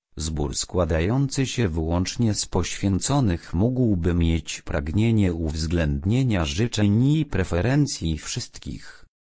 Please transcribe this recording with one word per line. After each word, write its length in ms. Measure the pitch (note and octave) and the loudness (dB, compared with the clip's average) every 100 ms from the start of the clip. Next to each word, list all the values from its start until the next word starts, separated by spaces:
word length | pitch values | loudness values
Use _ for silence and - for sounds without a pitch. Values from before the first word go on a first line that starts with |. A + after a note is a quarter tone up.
| _ - | _ -8
zbór 400 | D2+ D#2 C#2+ - | -6 -4 -4 -4
składający 920 | - F2+ E2 E2 F2 B2+ C#3 - C3 | -4 -2 0 0 0 0 0 -2 -2
się 220 | - G2+ | 0 -2
wyłącznie 640 | D#2+ D#2+ E2+ F#2 - A#2 | 0 -2 0 -2 0 0
z 120 | G2+ - | 0 0
poświęconych 1080 | - - - G2+ F#2+ - C#3 A2+ E2+ - | -2 -2 -2 0 0 2 2 2 0 -2
mógłby 600 | E2 A2+ B2+ A#2+ F#2 F2 | 0 0 2 2 2 2
mieć 480 | E2+ E2 E2 - - | 2 2 2 -2 -10
pragnienie 720 | - E2 D2+ F#2+ A2+ A2+ F#2+ | -6 -4 -2 0 2 4 2
uwzględnienia 1120 | E2 D#2+ D#2 D#2+ E2+ D2+ C#2+ E2+ B2 C3 G2 D2 | 0 -2 -2 -2 0 0 0 0 2 2 0 0
życzeń 580 | D2 A#2+ - G#2 G#2+ | 0 -2 2 2 4
i 220 | C3+ D#3 D3+ | 4 2 0
preferencji 920 | F#2 F2+ E2+ G#2+ C#3+ C#3 - E2 D#2 | -2 0 0 2 2 0 0 -4 -4
wszystkich. 880 | - B2+ - - - - - - - _ | -6 -8 -10 -12 -14 -14 -16 -20 -20 _